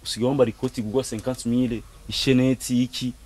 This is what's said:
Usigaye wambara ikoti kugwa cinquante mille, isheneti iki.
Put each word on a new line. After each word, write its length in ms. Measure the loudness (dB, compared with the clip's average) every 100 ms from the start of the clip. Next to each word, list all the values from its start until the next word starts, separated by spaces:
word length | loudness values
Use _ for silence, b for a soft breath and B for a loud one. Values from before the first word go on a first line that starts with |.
Usigaye 240 | -10 -2 0
wambara 200 | 4 2
ikoti 320 | 2 -4 -4
kugwa 220 | -2 -2
cinquante 460 | -2 -6 -6 -4 -2
mille, 340 | 0 0 -4 -10 -16 -10
isheneti 760 | -2 2 4 4 0 0 0
iki. 300 | 0 -2 -8 -8